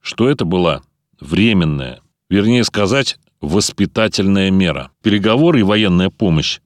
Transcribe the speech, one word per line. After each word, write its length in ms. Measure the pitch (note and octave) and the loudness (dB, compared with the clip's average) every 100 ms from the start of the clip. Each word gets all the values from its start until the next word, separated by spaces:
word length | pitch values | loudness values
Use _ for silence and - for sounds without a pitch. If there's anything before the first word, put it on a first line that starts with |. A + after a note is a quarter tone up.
что 260 | - - B2 | -10 -2 0
это 160 | C#3 F2 | 0 -2
была 340 | F2+ F2 C2+ - _ _ - | 0 0 -2 -8 _ _ -20
временная, 800 | C#2+ E2+ A2+ G2 D#2+ D2 B1+ B1 _ _ - | -6 0 2 2 0 -2 -8 -14 _ _ -2
вернее 340 | G2 G#2+ B2 | 0 2 2
сказать, 540 | G#2+ G#2+ G2 C3+ - - _ _ | 0 -2 0 0 -2 -8 _ _
воспитательная 1080 | D2 F#2+ - - G2 - G#2+ - G2 G2 F#2+ | -4 -2 -2 -2 -4 -2 -2 0 0 0 2
мера. 400 | F#2+ F2+ C2+ C2 _ | 2 0 -2 -10 _
Переговоры 580 | G#2+ G#2 G#2 A#2+ E3+ C#3 | -2 0 2 2 2 2
и 20 | |
военная 460 | G2 G#2+ G#2 F2 F#2 | 2 2 2 2 0
помощь — 520 | - G2 D#2 - - | 0 0 0 -2 -6